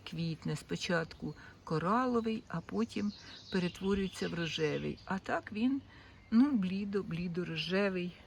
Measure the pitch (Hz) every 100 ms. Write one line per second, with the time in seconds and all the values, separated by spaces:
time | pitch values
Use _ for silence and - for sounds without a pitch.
0 | - 165 165 156 160 156 - 175 - 170
1 | 160 - 156 151 - - - 160 165 233
2 | 254 233 226 220 - 165 - 196 233 208
3 | 208 - - - - 190 175 - 190 202
4 | 190 - 180 170 165 160 151 143 151 -
5 | - 190 - 156 - 208 247 277 - -
6 | - - - 226 285 247 185 196 208 196
7 | 175 165 180 165 170 160 160 190 202 185
8 | 180 -